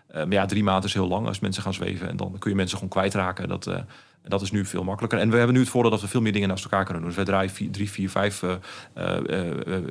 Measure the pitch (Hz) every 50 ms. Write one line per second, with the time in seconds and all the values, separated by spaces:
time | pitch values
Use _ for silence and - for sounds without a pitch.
0 | _ _ - 78 78 85 98 101 95 98 101 101 104 98 95 95 95 101 - 104
1 | 92 90 92 98 113 117 98 95 - 98 95 - - 101 95 95 - 95 92 92
2 | - - 87 98 98 95 92 101 - 107 98 95 92 90 - 95 - 92 - 98
3 | 95 98 95 101 95 92 92 92 92 92 92 95 - 92 92 90 87 - - -
4 | - _ _ _ - - - 98 98 95 - 104 95 95 - 90 92 92 98 98
5 | 117 113 - 107 90 113 110 120 120 120 123 127 127 - - 127 120 117 113 -
6 | 98 98 - 127 113 110 101 104 101 95 92 95 - - - 98 95 95 92 85
7 | 82 87 87 95 98 92 98 98 95 95 95 - - - 98 101 104 101 - -
8 | 98 95 - 95 98 104 101 - - 90 92 95 95 - - - - - - -
9 | 90 90 90 - - - - 92 90 85 - - - - 95 95 85 64